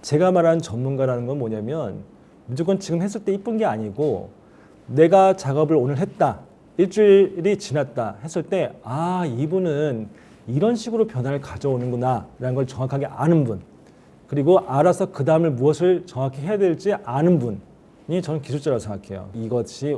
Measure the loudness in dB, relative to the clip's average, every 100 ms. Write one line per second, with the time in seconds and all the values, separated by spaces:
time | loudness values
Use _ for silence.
0 | 0 2 4 4 4 2 0 -4 -4 0
1 | 0 0 -4 -4 -4 -4 -6 -6 -6 -8
2 | -14 -20 -20 -20 -12 -6 -2 -2 -2 -4
3 | -2 -4 -4 -4 -2 -2 0 -2 -6 -2
4 | -2 -2 -6 -18 -20 -20 -20 -20 -6 4
5 | 6 8 6 4 -2 0 2 2 2 0
6 | -4 0 0 0 -12 -20 _ -2 0 4
7 | 8 8 6 2 -2 -2 -2 -2 -2 -4
8 | -6 -6 -8 -6 -4 -2 -2 -6 -8 -4
9 | -2 -2 -2 -2 -2 0 0 0 -2 -2
10 | -8 -14 -20 -20 -4 0 2 0 -2 -2
11 | -2 -2 -4 -4 -8 -8 -4 -2 -2 -2
12 | -2 -2 -6 -8 -4 -2 -4 -4 -4 -4
13 | -6 -2 2 2 2 -4 -10 -20 -20 -20
14 | _ -20 _ -2 4 4 4 2 2 2
15 | -2 -2 2 2 2 2 2 2 2 2
16 | -2 -6 -6 -6 -4 0 0 0 -2 -4
17 | -4 0 4 4 0 -6 -12 -20 _ _
18 | -6 -6 -4 -6 -6 -6 -2 -2 -4 -10
19 | -10 -14 -12 -10 -4 -2 -4 -6 -6